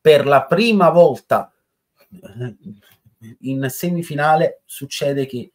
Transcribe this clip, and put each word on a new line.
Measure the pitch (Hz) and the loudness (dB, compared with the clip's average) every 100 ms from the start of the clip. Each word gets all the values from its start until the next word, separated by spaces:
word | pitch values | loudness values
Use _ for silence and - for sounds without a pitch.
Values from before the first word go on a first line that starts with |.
Per | 156 147 131 | 6 4 4
la | 139 - | 0 2
prima | 175 233 208 170 | 0 2 4 4
volta, | 170 165 120 _ 113 - _ _ _ _ _ _ | 6 4 2 _ -4 -4 _ _ _ _ _ _
eh, | 90 98 110 123 101 101 101 _ _ _ _ 110 123 | -20 -20 -14 -14 -14 -20 -20 _ _ _ _ -20 -14
in | 131 135 135 | -8 -6 -6
semifinale | - 175 175 165 143 151 156 127 - | -6 -6 -6 -6 -4 0 2 0 -4
succede | _ - 135 - 143 139 135 | _ -18 -14 -6 -4 -4 -6
che | 123 107 | -8 -14